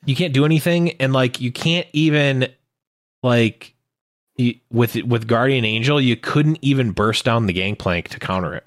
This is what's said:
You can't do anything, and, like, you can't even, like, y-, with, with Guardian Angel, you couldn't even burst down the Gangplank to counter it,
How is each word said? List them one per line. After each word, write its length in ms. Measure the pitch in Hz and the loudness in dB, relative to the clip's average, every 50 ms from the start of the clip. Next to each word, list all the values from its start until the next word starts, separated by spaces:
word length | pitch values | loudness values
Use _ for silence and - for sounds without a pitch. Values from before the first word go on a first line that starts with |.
| - | -4
You 120 | 147 131 | -4 -2
can't 160 | 143 180 165 127 | -2 -2 0 2
do 100 | 135 147 | 2 4
anything, 460 | 151 160 151 - 175 170 170 170 175 - - | 4 4 2 2 2 0 2 0 0 -2 -2
and, 120 | 135 131 135 | -2 0 0
like, 280 | 131 127 123 127 - | 2 0 0 -2 -2
you 120 | 127 120 123 | -6 -6 -6
can't 340 | - - 165 170 180 - - - | -4 -2 -2 -2 -2 -4 -4 -2
even, 560 | 151 160 156 151 151 143 139 135 131 127 - - _ _ _ _ _ _ _ _ _ _ _ _ _ - | 0 2 2 2 2 2 0 0 0 -2 -4 -6 _ _ _ _ _ _ _ _ _ _ _ _ _ 0
like, 520 | 127 120 117 113 107 - - - - _ _ _ _ _ _ _ _ _ _ _ _ _ - | 2 2 4 2 2 0 -4 -18 -20 _ _ _ _ _ _ _ _ _ _ _ _ _ -2
y-, 220 | 123 120 117 _ _ - | -2 -2 -2 _ _ -4
with, 260 | 113 113 120 - - 117 - | 0 0 0 0 0 -4 -2
with 220 | 123 120 113 110 113 | 0 -2 -2 0 0
Guardian 360 | 120 113 127 135 135 127 113 | 0 2 2 2 0 0 0
Angel, 360 | 110 110 113 117 139 147 147 | 0 -2 -2 0 0 0 2
you 160 | 131 123 117 | 2 2 0
couldn't 420 | - - - - 147 147 156 160 - - | 0 -2 -2 0 2 2 2 0 0 0
even 280 | 139 135 131 123 110 90 | 0 2 2 0 -2 0
burst 320 | - 104 110 107 - - | 0 0 0 0 0 0
down 220 | 123 113 117 113 | 0 0 0 0
the 60 | 95 87 | 0 0
Gangplank 560 | 92 92 98 107 - - 95 87 85 82 - | -2 -2 -4 -4 -4 -4 -2 -2 -2 -4 -8
to 80 | - - | -12 -10
counter 360 | - - 92 92 87 78 85 | -8 -4 -4 -4 -4 -4 -8
it, 120 | - - | -10 -14